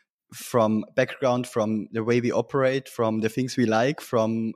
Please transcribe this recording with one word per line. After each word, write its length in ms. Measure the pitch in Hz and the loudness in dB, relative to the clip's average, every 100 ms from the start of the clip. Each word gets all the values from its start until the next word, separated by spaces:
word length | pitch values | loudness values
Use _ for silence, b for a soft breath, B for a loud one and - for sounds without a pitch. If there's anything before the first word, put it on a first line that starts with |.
| b _ _ | b _ _
from 520 | - - 123 110 110 - - | -18 -2 2 2 2 -2 0
background, 500 | 127 - 131 123 - | -2 0 -2 0 -2
from 420 | 120 107 110 - | -2 -2 -2 -4
the 100 | 113 | -4
way 180 | 110 123 | 0 2
we 120 | 120 | 2
operate, 560 | 104 - 143 131 135 - | 0 -2 0 0 0 -4
from 320 | - 113 110 | -2 0 0
the 80 | 107 | -2
things 280 | - 131 - | -2 -2 0
we 100 | 117 | 2
like, 340 | 110 127 151 | 4 2 -2
from, 540 | - 120 110 113 113 | -2 0 0 0 -4